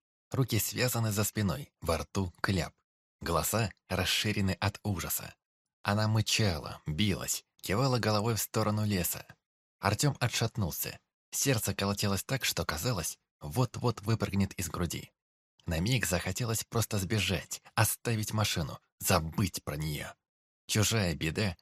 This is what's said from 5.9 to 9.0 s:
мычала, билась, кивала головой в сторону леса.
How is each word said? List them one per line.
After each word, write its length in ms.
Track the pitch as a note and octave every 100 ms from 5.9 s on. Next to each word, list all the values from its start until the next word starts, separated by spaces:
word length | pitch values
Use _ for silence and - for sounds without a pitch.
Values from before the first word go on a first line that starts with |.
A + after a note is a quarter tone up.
| G#2 A2
мычала, 760 | A2 - - G#2+ D#2 - - -
билась, 600 | D#2 G#2 F2 - - - _
кивала 380 | - G2+ C3+ B2
головой 360 | G#2+ G#2+ A2+ A2
в 60 |
сторону 440 | - A2+ G#2+ G#2+ G#2+
леса. 400 | G2